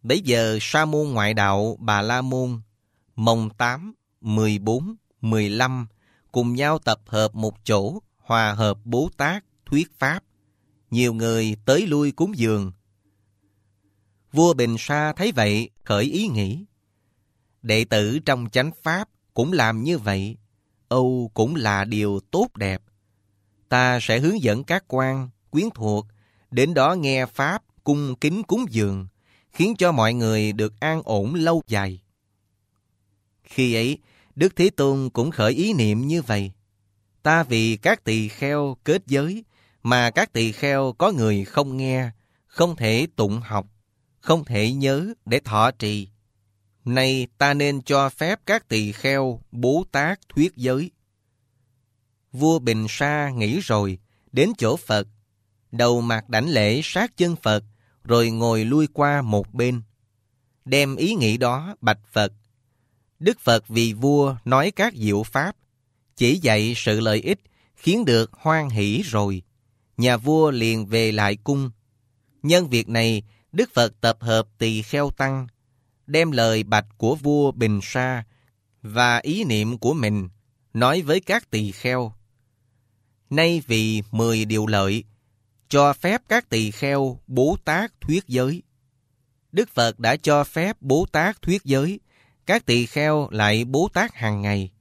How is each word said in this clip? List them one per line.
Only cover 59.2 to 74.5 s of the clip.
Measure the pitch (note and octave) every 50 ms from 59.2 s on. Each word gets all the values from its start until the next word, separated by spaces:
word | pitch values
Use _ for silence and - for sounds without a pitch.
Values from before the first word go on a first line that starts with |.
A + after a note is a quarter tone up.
một | C3 A2+ G#2+ G2+ G2 G#2 -
bên. | B2 B2 B2 B2+ A#2+ A2 _ _ _ _ _ _ _ _ _ _ _ _ _ _ _ _
Đem | C3 C3+ C#3+ C#3+ C#3 C3+
ý | - D3+ F#3+ A#3
nghĩ | G3 B2 A2 G#2+
đó | A#2+ B2+ A#2+ B2 C3 D#3 F#3+ G#3 _
bạch | - A2 G#2+ G#2 _ _
Phật. | - A2+ G#2 G2 - _ _ _ _ _ _ _ _ _ _ _ _ _ _ _ _ _
Đức | D#3 G3 A#3+ _
Phật | - - A#2 A2+ G#2+
vì | - A2+ A#2 A#2 A#2 G#2+
vua | G#2+ B2 C#3 D3 D3 C#3+ C#3 C3 A#2 _
nói | A#2+ C3 C3+ D3 G3+
các | G3+ - G3 A#3 G#3
diệu | C3+ A2 G#2+ G2+ G2+ A2+
pháp, | - - C3+ D3 F#3 - _ _ _ _ _ _ _ _ _ _ _ _
chỉ | - A#2+ A#2 C#3+ F#3+
dạy | - B2 G#2+ G#2+ G#2+ A2+ A#2+
sự | A2 - A2+ G#2+ G#2+
lợi | A2+ A2+ G#2+ G#2+
ích, | - - G#3 - _ _ _ _ _ _ _
khiến | _ - E3 F3+ A#3 A#3
được | D3 A#2 A2+ A#2 - -
hoan | _ - D#3 D#3+ D#3+ D3+ C3+
hỷ | A2+ A2 G2+ G#2 G#2 D3
rồi. | G#3 - A2+ G#2+ G#2 G2+ G2 F#2 - _ _ _ _ _ _ _ _ _ _
Nhà | - A#2 B2 B2
vua | A2 A2+ C#3+ D#3 D#3+ D#3 D3+
liền | C3+ A#2+ A2+ A2+ A2+ A2 G#2+
về | F#2+ A2 A2+ A2+ A2
lại | G#2+ G#2+ G#2 G2+ G#2
cung. | G#2+ _ - C#3+ C#3 C#3 B2+ A2 _ _ _ _ _ _ _ _ _ _ _ _ _ -
Nhân | D3 E3+ F3+ F3+ C#3+
việc | B2 A#2 A2+ -
này, | A2+ A2+ A2+ A2+ A2+ G#2 - - _ _ _ _
Đức | - F3+ B3 - _
Phật | B2 A#2+ A2 - _
tập | - A#2 A2+ _
hợp | A#2 A#2 A2+ A2 A2 _